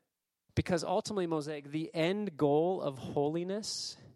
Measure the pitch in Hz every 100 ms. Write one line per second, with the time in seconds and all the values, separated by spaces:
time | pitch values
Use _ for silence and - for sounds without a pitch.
0 | _ _ _ _ _ - - 180 - 180
1 | - 208 175 160 147 151 143 151 160 170
2 | 160 202 208 147 147 147 170 185 143 135
3 | - 123 143 165 180 202 214 - - -
4 | -